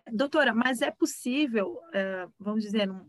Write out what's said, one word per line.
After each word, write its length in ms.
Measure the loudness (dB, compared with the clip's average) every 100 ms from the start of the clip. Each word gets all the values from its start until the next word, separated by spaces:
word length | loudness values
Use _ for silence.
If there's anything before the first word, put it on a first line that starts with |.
| -4
doutora, 440 | -2 2 4 4
mas 260 | 4 2 2
é 100 | -2
possível, 880 | 0 -2 -2 -2 0 0 0 -2 -6 -6
é, 340 | -4 -2 -4 -10 -8
vamos 240 | -4 -4
dizer, 240 | -2 0 -2
num, 180 | -4